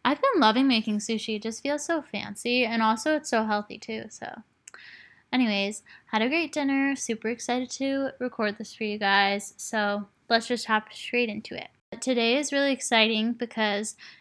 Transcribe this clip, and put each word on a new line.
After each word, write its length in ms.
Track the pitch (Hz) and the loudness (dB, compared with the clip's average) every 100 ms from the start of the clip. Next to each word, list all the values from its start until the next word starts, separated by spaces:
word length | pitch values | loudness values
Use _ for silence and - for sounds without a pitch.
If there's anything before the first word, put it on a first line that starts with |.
I've 160 | 240 294 | -2 2
been 200 | 554 415 | 2 6
loving 260 | 220 220 269 | 6 6 4
making 320 | 226 214 208 | 4 2 -2
sushi. 380 | - 220 - 214 | -2 -4 -2 -4
It 60 | |
just 200 | 220 226 | -6 -4
feels 220 | 277 294 | -4 -2
so 180 | 294 330 | -2 -2
fancy, 600 | - 196 202 202 240 247 | -2 -10 -8 -8 0 2
and 180 | 226 226 | 2 2
also 320 | 220 226 311 | 2 2 2
it's 160 | 302 - | 0 2
so 140 | 233 | 0
healthy 340 | 220 208 214 - | 2 0 -2 -12
too, 280 | - 220 226 | -8 -8 -10
so. 340 | - - 233 - _ - - - - - _ _ | -12 -12 -14 -20 _ -20 -20 -20 -20 -20 _ _
Anyways, 520 | 254 233 202 196 214 - - _ | 2 2 2 0 -4 -14 -20 _
had 160 | 220 | 0
a 60 | 233 | 2
great 220 | 320 302 | 2 0
dinner. 460 | 302 277 269 277 269 | -2 0 2 0 -2
Super 320 | - 226 220 | -4 -4 -4
excited 420 | 240 - 247 254 | -6 -2 -2 -4
to 400 | - 269 269 269 - | -4 -2 -2 -4 -4
record 400 | 247 - 214 208 | -8 -2 -2 -2
this 160 | 214 | -12
for 80 | - | -6
you 160 | 214 208 | -6 0
guys, 560 | 202 196 196 202 - - | 4 6 4 2 -4 -10
so 520 | - 220 208 202 202 _ - | -6 -2 0 -2 -6 _ 0
let's 200 | 233 226 | 0 2
just 180 | 240 - | -4 2
hop 260 | 214 - | 0 0
straight 360 | - - 240 233 | -12 -4 0 0
into 260 | 214 - | -4 -10
it. 140 | - - _ _ 226 | -12 -12 _ _ -6
Today 360 | 254 240 226 262 | -2 2 2 2
is 160 | 285 | 0
really 200 | 277 277 | 0 2
exciting 640 | 262 - 226 220 214 226 | 0 2 4 4 2 0
because 600 | 240 233 226 214 208 220 - - - | -2 -4 -2 0 0 -4 -10 -20 -20